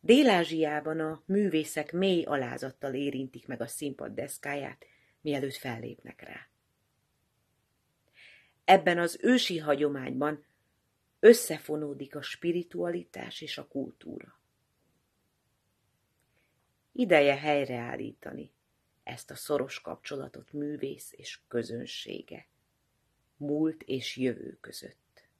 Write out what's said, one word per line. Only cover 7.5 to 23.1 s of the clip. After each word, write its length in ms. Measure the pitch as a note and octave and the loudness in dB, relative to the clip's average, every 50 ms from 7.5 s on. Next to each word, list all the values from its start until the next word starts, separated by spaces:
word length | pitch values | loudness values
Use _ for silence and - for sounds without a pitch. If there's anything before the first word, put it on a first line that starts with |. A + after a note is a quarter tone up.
| _ _ _ _ _ _ _ _ _ _ _ _ _ _ - - - - _ _ _ _ _ | _ _ _ _ _ _ _ _ _ _ _ _ _ _ -20 -20 -20 -20 _ _ _ _ _
Ebben 340 | - F#3 G3 F#3+ F3+ F3 E3+ | 8 8 8 8 4 2 2
az 200 | E3+ E3+ - - - | 0 -2 -2 0 4
ősi 360 | A#3 B3+ B3 A#3+ - F#3 D#3+ | 4 4 6 4 0 -4 -4
hagyományban 840 | D#3 D3+ C#3+ C#3 D3 D3 C#3+ C#3 C3 - C3 B2+ C#3+ D3+ D3+ D3 _ _ _ _ _ _ _ _ _ _ _ _ _ _ _ _ | 2 0 2 2 2 0 0 -2 -6 -6 -4 -2 -2 -2 -2 -4 _ _ _ _ _ _ _ _ _ _ _ _ _ _ _ _
összefonódik 1000 | - G#3+ A#3+ A#3 - - D#3+ D#3 - - D3+ D3+ D3+ D3 C#3+ C#3 C#3 C3+ - | 10 10 12 10 8 -4 -6 -8 -6 -6 -6 -4 -4 -6 -8 -10 -12 -12 -10
a 60 | D3+ - | -12 -10
spiritualitás 1160 | - - - - E3+ E3+ F3 F3 - - F3 F3 F3 E3+ F3 F3 _ - F#3 F3+ F3+ - - | -10 -12 -4 -2 -2 0 0 -2 -6 -6 -4 -4 -4 -4 -6 -8 _ -14 -14 -12 -12 -12 -12
és 180 | D#3+ D3+ - - | -12 -10 -10 -12
a 100 | C#3+ _ | -12 _
kultúra. 720 | - C#3 C3 - - _ - - - - - - - _ _ _ _ _ _ _ _ _ _ _ _ _ _ _ _ _ _ _ _ _ _ _ _ _ _ _ _ _ _ _ _ _ _ _ _ _ _ _ _ _ _ _ _ _ _ _ _ _ _ _ _ | -8 -8 -8 -8 -10 _ -16 -14 -14 -14 -14 -18 -20 _ _ _ _ _ _ _ _ _ _ _ _ _ _ _ _ _ _ _ _ _ _ _ _ _ _ _ _ _ _ _ _ _ _ _ _ _ _ _ _ _ _ _ _ _ _ _ _ _ _ _ _
Ideje 440 | - B3+ F#3+ F3 D3+ C#3+ C#3+ C#3 | -2 2 6 6 8 8 6 4
helyreállítani 1160 | C#3 D3 D3+ D3 C#3+ C#3 B2+ B2+ A#2+ A#2+ A#2+ - - - A2 - _ - - - - - - _ _ _ _ _ _ _ _ _ _ _ | 2 2 0 2 2 0 -2 -4 -6 -6 -6 -8 -8 -8 -10 -10 _ -16 -14 -12 -12 -14 -16 _ _ _ _ _ _ _ _ _ _ _
ezt 280 | - B2 A#2+ - - | -14 -14 -14 -14 -16
a 40 | C#3 | -16
szoros 460 | B2 - - D3+ C3+ B2+ C#3 - - | -14 -4 -2 -2 -2 -2 -4 -8 -14
kapcsolatot 720 | _ - - - _ - D3 C#3 C3+ C3+ - C#3 - _ - | _ -12 -14 -12 _ -12 -10 -10 -10 -12 -14 -18 -20 _ -10
művész 600 | D3 D3 D3 D3+ D3 - C3+ - - - - - | -8 -8 -8 -6 -8 -8 -8 -10 -12 -16 -20 -20
és 240 | - - - - - _ _ | -18 -16 -16 -16 -16 _ _
közönsége, 1000 | - A#2+ A#2 A#2 A#2 A#2 B2+ - - - - - - - - - - - - _ _ _ _ _ _ _ _ _ _ _ _ _ | -4 -4 -4 -4 -8 -10 -10 -10 -12 -12 -12 -10 -12 -12 -12 -14 -18 -20 -20 _ _ _ _ _ _ _ _ _ _ _ _ _